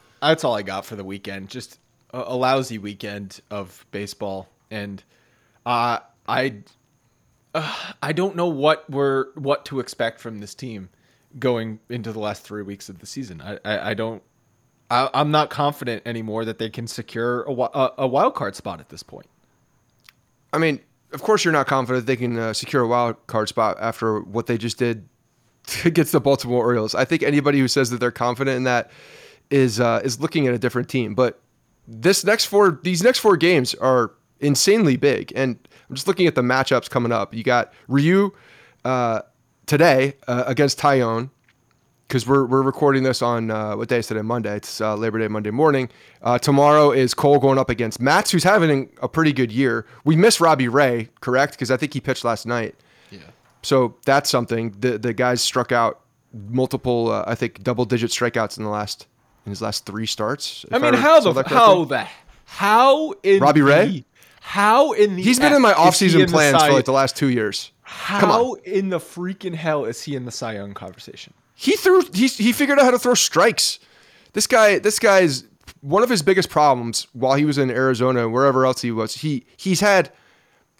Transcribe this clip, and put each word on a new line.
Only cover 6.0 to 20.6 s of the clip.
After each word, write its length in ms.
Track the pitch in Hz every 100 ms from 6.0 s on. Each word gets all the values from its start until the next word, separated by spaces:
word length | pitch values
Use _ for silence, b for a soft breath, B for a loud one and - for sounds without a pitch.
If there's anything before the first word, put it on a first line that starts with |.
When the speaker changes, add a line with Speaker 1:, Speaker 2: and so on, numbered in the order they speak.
| - _ -
Speaker 1:
I, 260 | 120 135 104 - _ _ _ _ _ _ _ _
uh, 200 | 160 151 B B -
I 100 | 143
don't 220 | 160 196 170
know 100 | 175
what 400 | 139 147 156 -
we're, 360 | 135 139 131 131
what 300 | - 139 143 -
to 140 | 135
expect 400 | 123 - 117 -
from 180 | 117 107
this 160 | 104
team 340 | - 127 107 92 _ _ _ _ 131
going 440 | 127 117 113 107 _
into 220 | 120 113
the 80 | 110
last 240 | 104 95
three 180 | - 104
weeks 260 | 98 101 -
of 120 | 92
the 60 | 107
season. 360 | 139 120 82
I, 160 | 90 104
I, 260 | 104 107 104
I 40 |
don't, 280 | 107 113 107 _ _ _ _ _ _ _
I, 220 | 120 135
I'm 200 | 131 147
not 180 | 151 147
confident 520 | - 143 143 123 110 120
anymore 380 | 117 110 110
that 140 | 113 110
they 100 | 113
can 160 | 113 117
secure 560 | - 113 113 120 123
a 40 | 143
wi-, 240 | 123 123
a, 160 | 143 131 -
a 80 | 131
wild 300 | 131 226 -
card 180 | 101
spot 240 | - 104 85
at 100 | -
this 140 | 76
point. 240 | - - - _ _ _ _ _ _ _ _ _ _ _ _
Speaker 2:
I 60 |
mean, 200 | 156